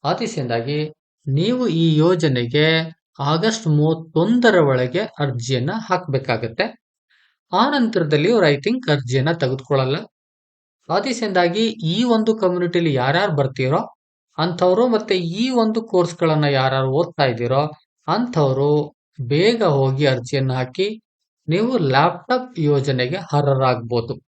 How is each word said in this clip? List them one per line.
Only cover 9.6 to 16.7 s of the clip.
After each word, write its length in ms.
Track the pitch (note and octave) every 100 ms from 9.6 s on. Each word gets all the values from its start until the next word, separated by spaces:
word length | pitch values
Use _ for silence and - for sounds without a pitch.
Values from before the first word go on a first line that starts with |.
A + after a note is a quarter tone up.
| - C#3 C3 D3+ A3+ _ _ _ _ _ _ _ -
ಆದೇಶದಿಂದಾಗಿ 800 | E3+ G#3 A#3 G#3+ F3+ F3 F#3+ A3+
ಈ 360 | - D#3+ F#3+
ಒಂದು 320 | B3 A3 A3 A3
ಕಮ್ಯುನಿಟಿಲಿ 580 | F#3 F3+ F3 E3+ E3
ಯಾರ್ಯಾರು 420 | C3 B2+ D#3+ G3+ D3
ಬರ್ತೀರೋ 600 | C3+ - C3 E3 - _ _ _ _ -
ಅಂಥವ್ರು, 500 | E3+ F3 F3+ F3+ B3
ಮತ್ತೆ 300 | A3 A3 F#3+
ಈ 320 | E3+ F#3 B3+
ಒಂದು 320 | B3+ A3 A3
ಕೋರ್ಸ್‌ಗಳನ್ನ 600 | A3 F#3 E3+ - E3 D#3
ಯಾರ್ಯಾರು 460 | D3 C#3 C3